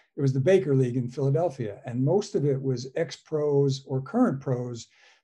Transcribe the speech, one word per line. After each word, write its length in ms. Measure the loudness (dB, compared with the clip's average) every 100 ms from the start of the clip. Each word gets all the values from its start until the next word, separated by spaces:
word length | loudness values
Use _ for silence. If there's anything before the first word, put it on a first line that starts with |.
| _ -2
It 40 |
was 120 | 0
the 80 | 2
Baker 340 | 4 4 4
League 220 | 2 2 0
in 120 | -4
Philadelphia. 720 | -2 0 2 0 -2 -8 -8 -8
And 180 | -2
most 300 | 2 2 0
of 100 | -2
it 160 | 0 0
was 320 | -2 -4 -4
ex-pros 920 | -6 -6 -8 -6 -2 2 4 2 0 -4
or 160 | -6
current 380 | -2 2 2 0
pros 460 | -2 -4 -4 -10 -14 _ _ _